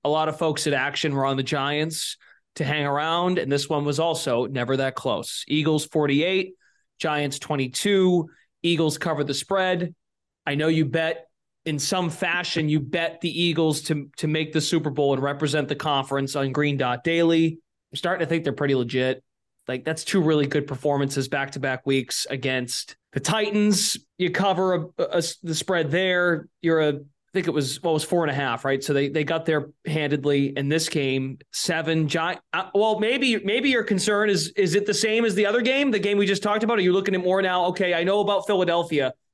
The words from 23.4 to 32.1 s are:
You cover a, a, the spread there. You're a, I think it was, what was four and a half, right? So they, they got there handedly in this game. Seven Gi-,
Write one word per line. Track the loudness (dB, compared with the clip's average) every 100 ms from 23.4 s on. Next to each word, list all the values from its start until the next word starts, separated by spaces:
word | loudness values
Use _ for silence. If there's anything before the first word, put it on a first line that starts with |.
| 0 2 2 2 0 -4 -10 -4
You | -2
cover | 2 2 2 2 0 -2 -4
a, |
a, | -2 0 -2 -6
the | -6 -4
spread | 0 0 0
there. | 0 2 2 2 0 -4 _
You're | 0 2
a, | 2
I | 0 -6 _ _ -4
think | 0
it |
was, | 0 -2 -2
what | 0 0
was |
four | 2 0
and | 2
a | 0
half, | -2 -2
right? | 0 0
So | 0
they, | 0 0
they | 0
got | 0 0 0
there | 0 -2 -10 -4
handedly | -2 0 0 2 2 2 -2
in | 0
this | 0 0
game. | -2 0 -2 -4 -8 _
Seven | -6 -4 -2 0 0
Gi-, | 0